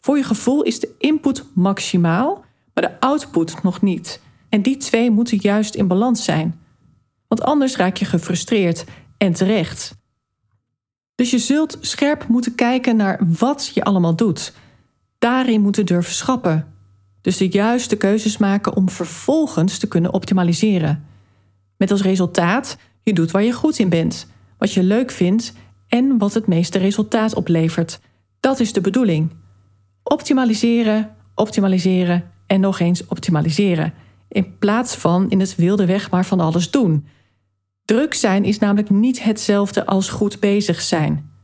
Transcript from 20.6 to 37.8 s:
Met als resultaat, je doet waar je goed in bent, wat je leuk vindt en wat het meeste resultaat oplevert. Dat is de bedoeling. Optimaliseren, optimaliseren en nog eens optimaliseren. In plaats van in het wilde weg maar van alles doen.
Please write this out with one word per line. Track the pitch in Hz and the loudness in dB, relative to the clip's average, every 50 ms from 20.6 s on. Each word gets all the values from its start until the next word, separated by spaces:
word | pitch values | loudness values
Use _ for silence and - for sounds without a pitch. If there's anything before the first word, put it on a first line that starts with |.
| - 214 202 180 160 151 147 - - - - - _ _ _ _ _ _ _ _ _ _ _ | 2 2 2 2 0 0 -2 -4 -6 -16 -20 -20 _ _ _ _ _ _ _ _ _ _ _
Met | _ 196 196 | _ 0 0
als | 202 196 | 2 0
resultaat, | 196 190 190 185 180 175 - - 170 170 196 254 269 - - - - _ _ _ | 2 0 2 2 0 0 0 0 2 2 2 0 -2 -6 -12 -14 -18 _ _ _
je | _ 220 | _ 0
doet | 202 170 165 165 | 2 2 0 2
waar | 165 190 | 2 0
je | 208 233 | 2 2
goed | 240 240 - 311 311 - | 0 0 0 -2 0 2
in | 220 180 | 0 2
bent, | 170 165 165 165 - - - - - - _ _ _ _ | 2 2 0 0 -4 -6 -12 -16 -20 -20 _ _ _ _
wat | - 202 | -4 0
je | - 196 | 0 2
leuk | 185 185 208 233 254 247 | 2 2 2 2 0 -2
vindt | - - 185 175 196 226 233 - - - - - - _ _ _ | -2 0 0 2 2 0 -2 -6 -14 -18 -20 -20 -20 _ _ _
en | - 240 254 277 269 226 | 0 0 2 2 2 2
wat | 202 202 208 | 2 0 0
het | 226 220 | -2 0
meeste | - 175 165 175 - - 196 | 2 0 0 0 0 -2 0
resultaat | 185 196 202 - 214 214 - 226 214 220 214 | 0 0 0 0 -2 0 0 0 0 0 -2
oplevert. | - 170 - 170 165 160 165 165 - 165 165 - - _ _ _ _ _ _ _ _ | -2 0 0 2 2 2 0 0 -2 -4 -4 -6 -16 _ _ _ _ _ _ _ _
Dat | - 254 269 262 | 0 0 2 2
is | 240 214 | -2 0
de | - 202 | 0 0
bedoeling. | 175 196 190 262 254 202 165 156 160 160 - - - - _ _ _ _ _ _ _ _ _ _ | 0 2 0 2 2 2 2 2 0 -2 -4 -10 -20 -20 _ _ _ _ _ _ _ _ _ _
Optimaliseren, | - - 294 - - - 302 262 262 233 220 208 - 233 233 233 233 220 214 220 214 214 - - _ _ _ | -2 -2 -2 0 2 0 0 2 2 2 0 2 2 2 2 2 2 2 0 0 -2 -4 -10 -20 _ _ _
optimaliseren | - 214 214 - - 196 190 190 185 180 190 185 185 180 175 175 175 175 - - _ _ | -2 -2 0 0 0 2 2 2 2 2 2 2 2 2 2 0 0 -2 -6 -18 _ _
en | _ 196 190 | _ 0 2
nog | 190 196 190 - | 2 0 0 0
eens | 170 175 175 170 - | 2 2 2 0 -2
optimaliseren. | - - - - - 170 151 151 165 151 - 202 196 175 156 160 160 - - - - _ _ _ _ | -8 -8 -6 -2 0 0 2 2 0 0 2 2 2 2 0 -2 -4 -6 -10 -20 -20 _ _ _ _
In | - 208 185 - - - | -2 -2 -2 -2 -4 -2
plaats | - 202 208 233 247 247 - | 0 0 2 0 -2 -4 -6
van | - - 170 170 180 190 - | -2 0 0 2 2 2 2
in | - 196 | 2 0
het | 190 190 - | 0 0 0
wilde | - 170 175 202 208 196 | 0 2 2 2 2 2
weg | 175 190 202 202 - | 2 2 0 -2 -2
maar | - 180 185 | 0 0 0
van | - 202 180 | 0 0 0
alles | 170 160 160 175 175 - | 0 2 0 0 -2 0
doen. | - 285 247 180 156 147 - - _ _ _ _ _ _ _ _ _ _ _ _ _ _ | 0 2 2 2 2 0 -2 -6 _ _ _ _ _ _ _ _ _ _ _ _ _ _